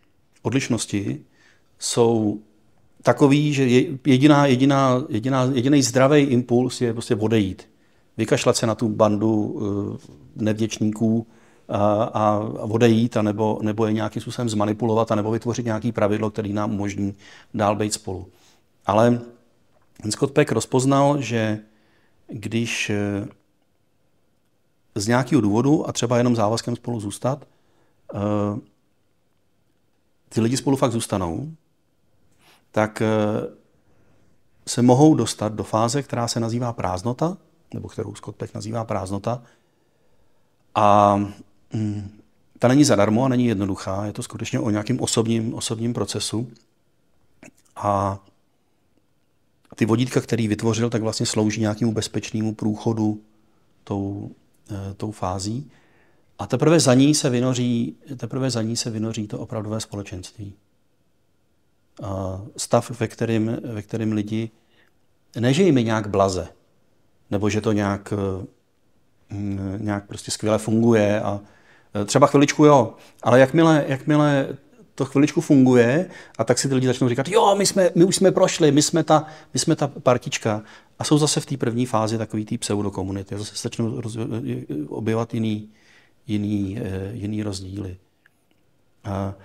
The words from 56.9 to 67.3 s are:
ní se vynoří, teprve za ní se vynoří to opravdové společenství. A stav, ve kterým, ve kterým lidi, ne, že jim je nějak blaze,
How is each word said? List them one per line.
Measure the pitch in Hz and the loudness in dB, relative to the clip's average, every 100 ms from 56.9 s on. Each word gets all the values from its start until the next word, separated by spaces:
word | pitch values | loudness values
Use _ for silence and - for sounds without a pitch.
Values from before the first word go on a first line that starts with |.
ní | 127 139 | 6 6
se | 147 147 | 4 0
vynoří, | 123 127 127 123 120 120 - - 127 | 0 0 0 0 -2 -4 -8 -16 -12
teprve | 117 131 131 | -8 -4 -4
za | 117 | -2
ní | 110 117 | -4 -4
se | 127 | -6
vynoří | 110 110 113 104 | -4 -6 -6 -8
to | 139 | -10
opravdové | 117 113 104 110 | -8 -8 -6 -8
společenství. | - 101 98 92 90 - 101 - _ _ _ _ _ _ _ _ _ _ _ _ _ - | -8 -10 -10 -12 -14 -16 -16 -18 _ _ _ _ _ _ _ _ _ _ _ _ _ -14
A | 104 95 95 95 113 - | -8 -6 -6 -8 -12 -12
stav, | - 120 - 123 | 0 0 0 -4
ve | 110 | -6
kterým, | - 113 113 110 117 | -4 -2 -2 -2 -4
ve | 135 107 | -8 -12
kterým | - 110 110 | -8 -6 -2
lidi, | 107 104 110 110 - _ _ _ _ _ _ _ - | -2 -4 -6 -6 -12 _ _ _ _ _ _ _ -2
ne, | 120 | 0
že | 135 | 4
jim | 190 135 | 4 4
je | |
nějak | 113 110 107 | 2 0 0
blaze, | 98 98 92 80 - _ _ _ _ _ _ _ | 2 2 0 -8 -14 _ _ _ _ _ _ _